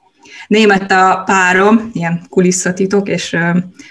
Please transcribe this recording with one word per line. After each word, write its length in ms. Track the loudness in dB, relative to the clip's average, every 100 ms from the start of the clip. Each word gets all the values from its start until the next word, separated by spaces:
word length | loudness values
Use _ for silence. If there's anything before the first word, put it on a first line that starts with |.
| _ _ -20 -14 -2
Német 440 | 2 4 2 2
a 320 | 2 2 2 0
párom, 640 | 0 2 2 4 2 0
ilyen 280 | -6 -4 -6 -4
kulisszatitok, 800 | 0 0 0 -4 -2 -2 -2 -2
és, 240 | -6 -4
ö, 160 | -4 -2 -2 -4 -12 -20